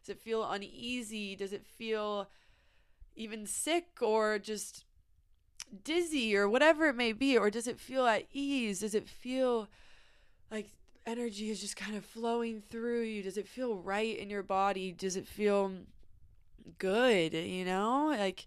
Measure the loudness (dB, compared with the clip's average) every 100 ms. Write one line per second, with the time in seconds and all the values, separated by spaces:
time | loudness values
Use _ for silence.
0 | -14 -14 -4 -2 0 -4 -6 -10 -6 -6
1 | -6 -6 -8 -6 -6 -8 -12 -12 -4 -2
2 | -2 -4 -6 -12 _ _ _ _ _ _
3 | -20 -14 -12 -10 -8 -6 0 0 0 -4
4 | 2 4 4 0 -2 -6 -6 -14 -20 _
5 | _ _ _ _ _ _ -14 -12 -2 0
6 | 0 0 2 4 4 6 6 6 4 2
7 | 0 2 4 6 4 0 -6 -8 -4 0
8 | 4 2 0 -6 -2 0 0 -2 0 -2
9 | -2 -14 -6 0 2 2 -2 -14 -20 -20
10 | -20 -20 -20 -20 -10 -8 -8 -14 -20 -16
11 | -8 -4 -4 -4 -4 -4 -6 -8 -6 -6
12 | -8 -6 -2 0 -2 -6 -10 -6 -2 0
13 | 0 -4 -4 -6 -8 -6 -4 -4 -2 -2
14 | 0 -2 -4 -6 0 2 2 2 -4 -4
15 | -4 -4 -8 0 2 4 2 -2 -14 -20
16 | -20 -20 -20 -20 -20 -20 -20 -4 2 4
17 | 6 6 4 0 -4 -4 0 0 2 2
18 | 2 2 0 -2